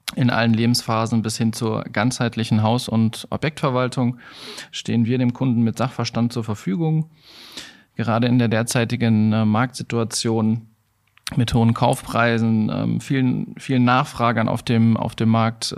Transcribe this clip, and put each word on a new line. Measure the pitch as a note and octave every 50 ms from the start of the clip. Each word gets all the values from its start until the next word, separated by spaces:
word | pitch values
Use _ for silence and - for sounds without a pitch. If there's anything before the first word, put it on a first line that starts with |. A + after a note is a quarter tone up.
| - - -
in | - C3 A#2+
allen | A#2+ A#2 A#2 A#2
Lebensphasen | A2+ A2 A#2 A#2+ B2 - - - A2+ A2 A2+ G#2 A#2+ A2+
bis | G#2 A2 - -
hin | A#2 A2+
zur | A2 - A#2 A2 A2 G#2 -
ganzheitlichen | - - G#2 G#2+ B2+ - - B2 A#2 - A2+ A2+ - A#2+ G#2+ A2
Haus- | A2 A#2+ B2 - -
und | A2 A2+ A2+ A2 - - - -
Objektverwaltung | - - - D3 D3 - - C#3 B2+ B2+ B2+ A#2+ - C3+ B2 A#2+ B2 B2 - - - - - - - - - -
stehen | - - - - A2+ A#2 A#2
wir | A2+ B2+ B2+
dem | B2+ B2
Kunden | A#2+ - C#3+ C3 A#2 A#2
mit | A#2 A2 A2 -
Sachverstand | A#2 B2+ - - A#2 - - A#2 A#2+ A#2
zur | - B2
Verfügung. | G#2+ A2 G#2 - - F3 G3 F3 E3 D#3 D#3+ D#3 D#3 - _ _ _ - - - - - - - - - - - _ _ -
Gerade | - A2 A2+ A2 A2+ B2
in | A#2+ A#2+ B2
der | A#2+ G#2+
derzeitigen, | A2+ A2 A#2 - - B2 A#2 A2 A#2+ A#2 A#2 A2+ A2+ G#2+ G#2+ A2
äh, | G#2+ A2 A2
Marktsituation | G#2+ G#2+ A2 B2+ B2+ - - A#2 - A#2 A#2 A#2 A2 - - - A#2 A2+ A2+ A2 A2 A2+ A2+ - - _ _ _ _ _ _ _ _ _ _ - - -
mit | B2+ A#2 - -
hohen | A#2+ A2+ A#2 A#2+
Kaufpreisen, | - B2+ B2+ C3 - - C3 - A#2 A#2 A#2 A#2 A2 A2+ A2+ A2+ A2 G#2+ - -
ähm, | G2+ A2+ A#2 A2+ A#2
vielen, | - - C#3 C3+ C3 B2 A2 G#2 - - -
vielen | - - - C3+ B2+ B2
Nachfragern | A#2+ B2+ B2+ D3+ - - - A#2+ A#2 A2+ A2+ A2 -
auf | - A2+ -
dem, | - A#2 A2+ A2+ A2+ A2
auf | - - A2 -
dem | - A2+ A2+
Markt, | A2+ A2+ A2+ A#2 A#2 A#2 - - -